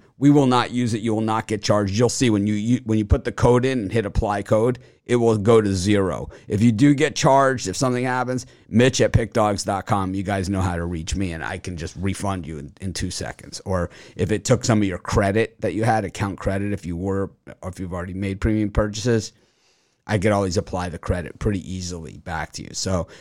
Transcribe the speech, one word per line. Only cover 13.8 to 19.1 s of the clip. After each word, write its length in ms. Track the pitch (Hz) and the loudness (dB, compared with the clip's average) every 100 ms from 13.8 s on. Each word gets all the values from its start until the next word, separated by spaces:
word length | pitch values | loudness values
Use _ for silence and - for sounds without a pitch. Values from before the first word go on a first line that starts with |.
| 85 - - - | -4 -8 -16 -4
if 160 | 98 | -2
it 140 | 107 - | -2 0
took 180 | 117 | 0
some 160 | - 110 | 2 2
of 80 | 101 | 2
your 120 | 87 | -2
credit 600 | - 110 98 101 - - | -2 0 2 2 -2 -4
that 120 | 107 | -4
you 100 | 87 | -2
had, 220 | 117 110 98 | 0 0 -2
account 340 | - 101 98 | -4 -6 -4
credit, 320 | - 98 101 | -4 -4 -4
if 140 | 101 87 | -6 -6
you 100 | 85 | -6
were, 360 | 98 98 98 - - - | -4 -4 -4 -10 -20 -14
or 80 | 95 | -12
if 100 | 87 | -10
you've 140 | 92 | -10
already 200 | 90 92 | -8 -8
made 260 | 92 98 95 | -6 -6 -2
premium 300 | 113 107 104 | 0 0 0
purchases, 640 | 104 107 107 113 | 0 -2 -2 0